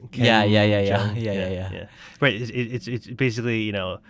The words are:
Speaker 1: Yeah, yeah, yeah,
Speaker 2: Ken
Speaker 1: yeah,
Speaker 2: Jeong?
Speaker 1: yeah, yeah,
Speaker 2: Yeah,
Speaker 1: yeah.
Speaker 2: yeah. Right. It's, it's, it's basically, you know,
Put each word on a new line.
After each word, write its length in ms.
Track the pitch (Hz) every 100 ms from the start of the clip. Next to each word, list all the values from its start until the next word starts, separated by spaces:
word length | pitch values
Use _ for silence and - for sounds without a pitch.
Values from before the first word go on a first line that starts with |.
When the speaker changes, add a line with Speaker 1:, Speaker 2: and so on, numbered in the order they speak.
| -
Speaker 1:
Yeah, 300 | 123 123 110 104
yeah, 180 | 107
yeah, 140 | 104 104
Speaker 2:
Ken 80 | 98
Speaker 1:
yeah, 100 | 101
Speaker 2:
Jeong? 180 | 107 110
Speaker 1:
yeah, 160 | 113
yeah, 80 | 98
Speaker 2:
Yeah, 80 | 92
Speaker 1:
yeah. 180 | 90 92
Speaker 2:
yeah. 120 | 87 87 - - -
Right. 220 | 139 104
It's, 80 | 120
it's, 360 | 123 117 123 117
it's 200 | 120 -
basically, 540 | 123 131 113 117 113
you 100 | 107
know, 280 | 101 92 90